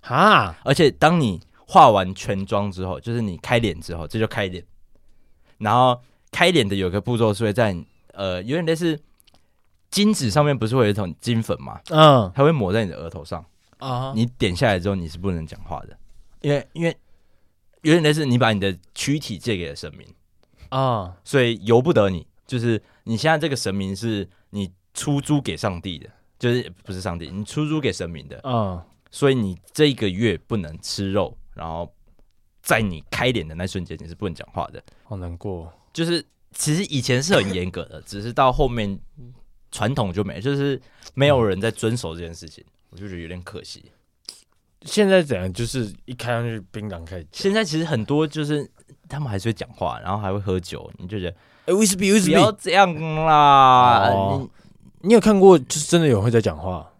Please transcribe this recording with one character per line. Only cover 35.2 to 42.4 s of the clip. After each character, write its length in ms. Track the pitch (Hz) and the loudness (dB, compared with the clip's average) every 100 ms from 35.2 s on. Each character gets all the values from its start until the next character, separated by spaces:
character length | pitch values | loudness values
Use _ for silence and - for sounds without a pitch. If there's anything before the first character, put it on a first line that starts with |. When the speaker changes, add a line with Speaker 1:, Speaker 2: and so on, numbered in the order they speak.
| 90 85 | -10 -10
Speaker 1:
过。 340 | 107 90 80 _ _ | -10 -10 -12 _ _
Speaker 2:
就 100 | - | -6
是 180 | 165 170 - _ _ | -2 -2 -6 _ _
其 200 | - 151 | -6 -2
实 100 | 156 | -2
以 160 | 202 147 | -2 -4
前 200 | 123 127 | 0 0
是 140 | 151 | 2
很 200 | 185 101 | 2 2
严 160 | 92 90 | -4 -6
格 120 | 90 73 | -8 -12
的， 140 | 78 | -14
<coughs> 40 | |
只 160 | - 101 | -14 -12
是 100 | 107 | -8
到 220 | 120 131 | 2 2
后 160 | 123 139 | 2 0
面 280 | 117 104 95 - - 123 127 - _ _ | 0 -4 -6 -12 -20 -20 -20 -20 _ _
传 220 | - 107 | -4 -4
统 180 | 139 104 | -2 -4
就 100 | 87 | -2
没， 160 | 98 - | -6 -6
就 160 | 117 | -4
是 240 | 139 139 135 _ _ - | -2 -2 -4 _ _ -16
没 140 | - 143 | 0 2
有 140 | 139 | 4
人 160 | 110 92 | 2 0
在 120 | 110 | -2
遵 260 | 104 113 117 | -2 -4 -2
守 180 | 85 | -6
这 60 | 82 | -10
件 120 | 85 | -12
事 120 | 85 | -14